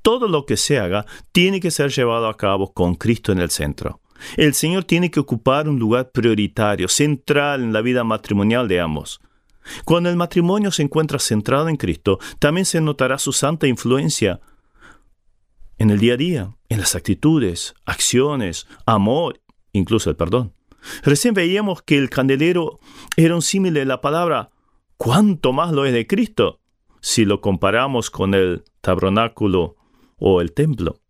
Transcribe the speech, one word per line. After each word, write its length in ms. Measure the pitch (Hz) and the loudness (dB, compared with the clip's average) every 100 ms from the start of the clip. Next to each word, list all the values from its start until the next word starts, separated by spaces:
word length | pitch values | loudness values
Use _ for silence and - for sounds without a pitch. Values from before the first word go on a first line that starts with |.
todo 260 | 226 247 226 | 2 0 0
lo 200 | 156 - | -2 -2
que 100 | 107 | -4
se 220 | - 143 | 0 -2
haga 280 | 92 101 104 - - | 0 -4 -6 -18 -2
tiene 300 | - 180 196 | 2 2 0
que 100 | 170 | -4
ser 200 | - 143 | -2 -2
llevado 380 | 127 120 113 113 | 0 0 0 -2
a 80 | 107 | -2
cabo 360 | 101 98 95 | 0 0 -2
con 220 | - 90 | 0 0
Cristo 360 | 87 110 117 - | 0 0 0 0
en 80 | 92 | -2
el 120 | 85 | -2
centro. 500 | - 73 73 - - _ _ - - | -2 -4 -6 -10 -12 _ _ -10 0
El 180 | 151 | 2
Señor 300 | - 156 185 | 2 -2 -2
tiene 260 | 180 170 175 | 0 0 2
que 80 | 156 | -2
ocupar 500 | 139 117 - 139 151 | -2 -2 0 0 0
un 120 | 143 | 0
lugar 320 | 110 120 127 | 2 0 0
prioritario, 760 | - 117 107 101 - 107 101 87 | 0 2 2 0 0 -2 0 -2
central 760 | - 151 143 - 147 143 143 | 0 2 0 0 0 0 -2
en 80 | 117 | -2
la 80 | 107 | -2
vida 240 | 117 123 | 0 0
matrimonial 640 | 117 110 - 101 104 117 120 | 0 -4 -2 0 2 0 0
de 120 | 87 | 0
ambos. 400 | 82 76 73 - _ _ _ _ - - | -2 -6 -8 -18 _ _ _ _ -18 -16
Cuando 260 | - 170 175 | -2 0 2
el 60 | 175 | 0
matrimonio 540 | 175 180 170 202 208 | 0 0 2 2 0
se 140 | 175 | -2
encuentra 340 | 143 156 160 139 | -2 0 -2 -2
centrado 500 | - 107 104 135 165 | -2 -2 0 0 0
en 80 | 151 | -2
Cristo, 440 | 90 78 - 95 - - | -4 -2 0 -2 -4 -2
también 260 | 147 170 | 0 0
se 160 | 190 170 | -2 -2
notará 380 | 156 143 127 135 | -2 -2 -2 -2
su 140 | - | -2
santa 340 | - 139 160 143 | -2 -2 0 0
influencia 760 | 120 120 131 156 - 98 85 - _ _ _ - - _ _ _ _ _ _ - - | 0 0 0 0 0 -2 -2 -12 _ _ _ -20 -20 _ _ _ _ _ _ -20 0
en 120 | 110 | 2
el 80 | 104 | 4
día 160 | 117 | 2
a 20 | 123 | 2
día, 400 | 165 160 98 - _ | 0 -2 -6 -14 _
en 100 | 110 | -4
las 160 | 92 | -2
actitudes, 800 | 107 - 95 151 160 104 85 - - | -4 -2 0 2 2 0 -4 -10 -12
acciones, 840 | - - - 123 139 139 98 80 - - - | -10 -4 0 2 0 -2 -6 -8 -14 -6 0
amor, 540 | 110 208 247 160 - _ _ _ | 2 2 2 -2 -6 _ _ _
incluso 360 | 101 90 110 - | -4 0 0 0
el 80 | 76 | -2
perdón. 380 | 82 113 110 _ _ _ - - | 0 -2 -2 _ _ _ -18 -4
Recién 320 | - 147 247 | 0 2 2
veíamos 480 | 196 170 190 208 175 | 2 0 0 -2 -6
que 160 | - 143 | 0 2
el 100 | 135 | 2
candelero 680 | - 131 135 160 180 160 - _ - - - | 0 0 2 2 0 -2 -8 _ -20 -6 2
era 180 | 165 | 2
un 80 | 170 | 2
símil 320 | 151 190 190 | 0 0 0
de 100 | 151 | 0
la 160 | 135 127 | 0 -2
palabra, 500 | 143 156 175 135 110 _ _ _ _ _ | -2 -2 0 -2 -4 _ _ _ _ _
"cuánto 560 | - 147 208 165 131 | 0 4 4 2 0
más 200 | 131 170 | 0 0
lo 120 | 147 | 0
es 80 | 139 | 2
de 140 | 120 113 | 0 0
Cristo?" 540 | 202 233 - 95 - _ _ _ _ | 0 0 0 0 -2 _ _ _ _
si 240 | - - | -4 2
lo 160 | 104 101 | 2 2
comparamos 680 | 107 95 98 110 135 127 - | 0 0 2 2 0 -2 -4
con 240 | - 98 | -4 0
el 280 | 98 92 85 _ _ | 2 2 -2 _ _
tabernáculo 960 | - 90 92 101 113 - 107 92 80 - _ _ _ _ | -2 0 2 0 -2 -2 0 2 0 -6 _ _ _ _
o 240 | - 90 | 2 2
el 120 | 85 | 2
templo. 480 | - 156 135 85 - _ | -2 -2 -2 -6 -8 _